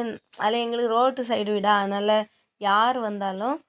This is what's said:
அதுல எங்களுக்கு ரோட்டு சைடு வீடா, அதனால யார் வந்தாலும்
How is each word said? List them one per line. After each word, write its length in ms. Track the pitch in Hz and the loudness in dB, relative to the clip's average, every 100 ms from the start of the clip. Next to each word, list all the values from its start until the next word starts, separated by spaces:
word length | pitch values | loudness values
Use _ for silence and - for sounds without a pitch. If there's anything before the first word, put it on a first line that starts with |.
| 233 - _ - | -2 -8 _ -4
அதுல 220 | 208 233 | -2 0
எங்களுக்கு 320 | 233 233 240 | -2 -2 0
ரோட்டு 300 | 226 254 262 | 2 2 0
சைடு 280 | 240 220 208 | -2 -2 0
வீடா, 200 | 208 196 208 | 0 2 2
அதனால 340 | 196 202 208 214 214 _ _ _ | 2 0 2 2 0 _ _ _
யார் 360 | 202 202 233 254 | 0 4 2 0
வந்தாலும் 560 | 226 208 196 190 226 311 | -4 -4 -6 -4 -4 -6